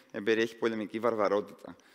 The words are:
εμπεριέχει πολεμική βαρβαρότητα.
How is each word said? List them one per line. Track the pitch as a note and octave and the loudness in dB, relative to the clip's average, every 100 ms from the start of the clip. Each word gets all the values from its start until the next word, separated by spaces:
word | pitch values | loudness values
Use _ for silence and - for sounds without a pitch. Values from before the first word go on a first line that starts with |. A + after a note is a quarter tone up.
| - | -14
εμπεριέχει | A2+ G#2 A2+ A#2 - | -4 2 2 2 0
πολεμική | A#2 A2 A2 A2 | -2 -2 -6 -2
βαρβαρότητα. | A2+ A2 F#2+ G2+ G2 - - F2+ _ | 0 2 2 2 -2 -8 -18 -20 _